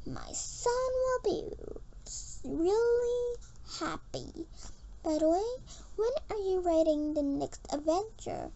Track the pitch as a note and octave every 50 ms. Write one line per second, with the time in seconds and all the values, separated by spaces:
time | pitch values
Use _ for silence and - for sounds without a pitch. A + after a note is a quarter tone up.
0 | - - - - A1 - - - - - - - - A#4+ A#4+ B4+ B4+ C5 B4+ B4+
1 | B4+ B4+ B4+ B4 A4+ G#4+ - - - - - - - - - - - - - -
2 | - - - - - - - - - C4 C4+ C#4+ E4 F4+ G4+ A4+ A#4 A#4 A#4+ A#4+
3 | A#4+ A#4+ B4 B4 B4 A#4+ A#4+ A#4 - - - - - - - - E4 D4+ D#3 -
4 | - - - C3+ A#2+ - - - E4 - - - - - - - - - - -
5 | - E4 D#4 D#4 D#4 D#4 E4 F4+ G#4 A#4 B4 C5 - - - - - - - -
6 | G#4+ A#4 C5 D#5 - - G4 G#4+ G4 F#4+ F#4+ F#4 F4+ F4 E4 D#4+ D#4+ D#4+ D4+ D4
7 | D4+ D4+ D4+ D4+ C#4+ C#4+ C#4 C#4+ C#4+ - - - - - - C#4+ D4 D#4 D#4+ F4+
8 | G#4 A4 - - - - - - - - -